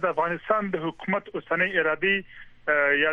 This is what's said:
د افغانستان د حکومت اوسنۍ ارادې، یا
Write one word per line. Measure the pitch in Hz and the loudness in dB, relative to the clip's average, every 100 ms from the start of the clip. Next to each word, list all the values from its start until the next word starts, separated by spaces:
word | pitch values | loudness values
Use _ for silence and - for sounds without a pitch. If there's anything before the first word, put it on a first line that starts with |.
د | 180 | 0
افغانستان | 151 170 170 - 214 202 175 | 0 -2 -4 -2 -2 0 -4
د | 160 | -4
حکومت | - - 196 - | -6 -4 -4 -4
اوسنۍ | 151 - 165 185 185 | -10 -4 -2 0 0
ارادې، | 156 151 190 196 - - - - - 147 143 143 | 0 0 2 0 -2 -16 -20 -8 0 2 4 4
یا | 156 | 2